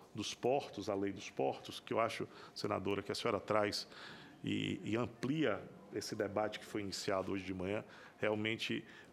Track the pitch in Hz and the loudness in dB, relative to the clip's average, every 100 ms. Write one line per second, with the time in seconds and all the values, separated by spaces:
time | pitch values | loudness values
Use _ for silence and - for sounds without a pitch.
0 | - 110 101 - 120 139 - - 98 98 | -10 -6 -4 0 2 4 2 -4 0 2
1 | 101 95 - - 135 - - - - 110 | 2 -2 -6 0 0 0 -6 -10 0 2
2 | 113 - 98 - - - 104 101 95 101 | 2 2 -6 -8 -14 -4 0 2 2 0
3 | 98 107 117 101 - 107 104 - - - | 0 0 2 2 4 4 4 2 -4 -10
4 | - - - - - 104 104 98 113 110 | -14 -14 -16 -6 -2 0 2 0 0 0
5 | 123 - 123 156 139 95 - - - 107 | 0 0 0 4 4 2 -2 -14 -8 -6
6 | - 107 101 98 107 - - 110 101 90 | -2 0 0 2 0 0 -6 -4 -2 -2
7 | - 98 95 98 92 95 92 107 - - | 2 2 2 0 -2 -2 0 0 -2 -12
8 | - - 107 107 107 110 - 113 - - | -18 0 2 4 2 0 0 -2 -4 -14
9 | - | -18